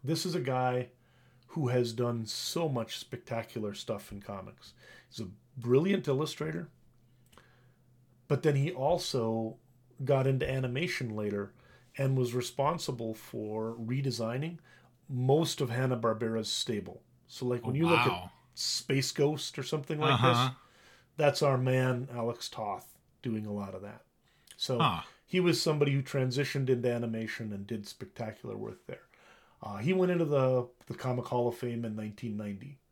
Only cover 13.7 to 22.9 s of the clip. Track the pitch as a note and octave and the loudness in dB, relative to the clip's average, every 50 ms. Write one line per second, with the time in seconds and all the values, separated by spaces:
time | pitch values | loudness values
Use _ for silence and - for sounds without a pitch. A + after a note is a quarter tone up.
13.7 | A2+ A#2+ A2+ A2 B2+ C3+ C#3 C3+ A#2 A2 A#2 A2 A#2+ C3 D3 E3 F3 E3 - - | -6 -6 -4 -2 -2 0 0 -2 -2 0 -2 -2 -2 -2 -4 -4 -8 -10 -18 -20
14.7 | - - _ _ _ _ _ - C#3 B2 B2+ C3 C#3 D#3 E3 D3 - - D3 B2 | -20 -20 _ _ _ _ _ -6 -4 0 4 6 6 6 6 2 0 -2 -2 -2
15.7 | A#2 B2 C3 C3 B2+ A#2 A2+ A2+ A2 G#2+ A#2 A2+ A2+ A2+ G#2+ - - - - - | 0 0 2 2 2 2 2 2 2 2 0 0 0 0 -2 -2 -2 -4 -2 -2
16.7 | A2+ G#2 F2+ - - - _ _ _ _ _ _ - - B2+ B2 B2 A#2+ A#2 A#2+ | -2 -2 -2 -6 -14 -16 _ _ _ _ _ _ -10 -4 -2 -2 -2 0 0 0
17.7 | B2+ C#3+ E3 E3+ E3+ D3 A#2+ B2+ - - F#2 G2 - - _ _ _ - - - | 2 4 6 6 6 6 6 4 2 0 -6 -10 -16 -20 _ _ _ -6 -4 -2
18.7 | - - - - C#3 C#3 C3+ - - - C#3+ D3 D#3 C3+ - - - - C3+ - | -2 -4 0 0 0 2 2 0 2 2 2 2 2 0 -6 -8 -8 -8 -6 -4
19.7 | - D3+ C#3 - D#3+ D3 D3+ D3+ C3+ A2 B2 C3 B2 A#2+ B2+ C3 B2+ - - - | -4 -4 -4 -4 -2 0 4 4 4 6 6 6 6 6 4 2 0 -6 -20 -20
20.7 | _ - - - - - _ _ _ - D#3 D3 C#3 - D3+ C#3+ C3+ B2+ B2+ C3 | _ -20 -20 -20 -20 -20 _ _ _ 4 4 4 6 6 4 4 4 4 4 4
21.7 | B2+ C3 C3 B2+ B2+ A#2+ B2 C3+ A#2+ A#2+ A2+ A#2 A#2 - - - - - A2 G#2 | 4 4 4 2 2 0 -2 -6 -6 -4 -2 -2 -4 -4 -8 -12 -8 -6 -4 -4
22.7 | G2 F2 - - | -4 -6 -8 -18